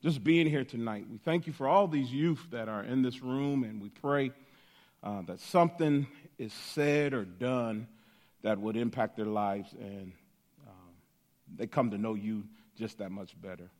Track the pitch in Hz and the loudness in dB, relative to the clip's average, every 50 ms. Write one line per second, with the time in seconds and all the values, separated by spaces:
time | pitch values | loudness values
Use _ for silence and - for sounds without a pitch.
0 | - 151 160 135 110 151 165 165 165 156 151 147 131 127 - 120 117 117 107 104 | 2 0 0 2 4 6 6 6 6 4 2 0 -2 -2 -4 -6 -4 -4 -4 -6
1 | 101 95 117 107 - - 160 175 160 - 147 - 160 165 170 190 202 185 156 147 | -8 -10 -12 -8 -2 0 0 0 0 -2 -8 -2 2 6 6 6 6 6 4 0
2 | 135 120 123 139 151 170 165 131 - - - 120 110 110 110 104 101 - 123 135 | 0 0 0 2 4 4 2 2 -2 -8 -8 -6 -4 -4 -4 -4 -4 0 2 4
3 | 127 127 120 - 131 127 127 135 139 143 143 139 127 110 107 107 101 104 - - | 4 2 2 -4 -6 -4 -2 0 0 2 2 0 0 -2 -4 -8 -10 -12 -12 -6
4 | - 143 143 143 135 131 127 - - - - - - _ _ - - _ _ _ | 0 2 2 2 2 0 -2 -8 -20 -20 -20 -20 -20 _ _ -20 -20 _ _ _
5 | - 98 104 101 90 82 90 87 - - - 185 170 165 170 - 165 151 147 143 | -8 -8 -6 -6 -6 -8 -10 -10 -10 2 6 6 6 6 4 0 2 4 4 2
6 | 143 - - - - - _ _ 123 110 - - - - - 151 147 147 143 147 | 2 -2 -6 -18 -20 -20 _ _ -10 -8 -8 -12 -12 -8 -2 0 2 4 4 4
7 | 147 143 135 127 101 92 87 90 127 123 131 127 120 113 110 107 113 - - - | 2 2 0 -2 -4 -4 -6 -4 -2 0 0 0 0 0 -2 -4 -6 -8 -14 -20
8 | _ _ _ _ _ _ _ _ - 107 107 98 101 107 110 113 120 120 110 131 | _ _ _ _ _ _ _ _ -2 0 0 0 0 -2 -2 0 0 -2 0 0
9 | 113 107 - - 107 107 107 107 104 101 98 101 98 - - - 117 98 101 98 | -2 -2 -2 -4 -4 -2 0 0 0 0 0 -2 -6 -10 -14 -14 -12 -12 -12 -12
10 | 95 92 90 - _ _ _ _ _ _ _ _ - 110 98 92 90 90 87 - | -12 -14 -16 -18 _ _ _ _ _ _ _ _ -20 -20 -20 -20 -20 -20 -20 -20
11 | _ _ _ _ _ _ _ _ _ - - 107 117 107 - - 127 117 104 101 | _ _ _ _ _ _ _ _ _ -18 -8 -8 -8 -4 0 2 2 2 2 -2
12 | 104 113 110 104 98 107 110 107 98 - - - - _ _ - 110 110 - - | -2 -2 -2 -2 -4 -4 -4 -4 -6 -10 -16 -20 -20 _ _ -8 -8 -8 -8 -8
13 | 104 95 95 101 98 87 - - - 98 92 85 87 90 _ _ | -10 -10 -8 -10 -12 -14 -16 -16 -14 -14 -12 -12 -14 -20 _ _